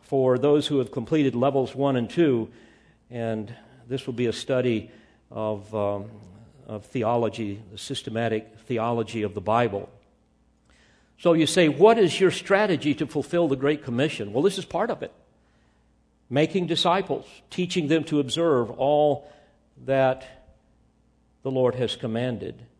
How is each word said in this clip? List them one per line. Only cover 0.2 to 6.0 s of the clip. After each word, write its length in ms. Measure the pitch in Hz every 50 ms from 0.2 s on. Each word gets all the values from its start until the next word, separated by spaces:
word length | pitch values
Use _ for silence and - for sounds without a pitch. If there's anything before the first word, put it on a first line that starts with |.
| 131 127 127 127
those 280 | 131 147 147 151 143
who 120 | - 151 135
have 120 | 123 113
completed 440 | - 139 113 - 160 156 143 135 117
Levels 400 | 120 123 143 139 139 131 113 -
one 220 | 127 139 139 131
and 120 | 123 117 110
two. 420 | - 170 170 151 131 117 110 - - - - - - _ _ _ _ _ _ -
And 440 | 123 120 117 113 110 110 107 101 110 - - - - - -
this 200 | 120 127 131 -
will 80 | - 120
be 120 | 113 123
a 60 | 117 107
study 580 | - - - 135 127 123 127 117 107 104 - - - - _ _ _ _ -
of, 440 | - - 110 107 107 101 98 101 107
um, 320 | 107 101 101 101 101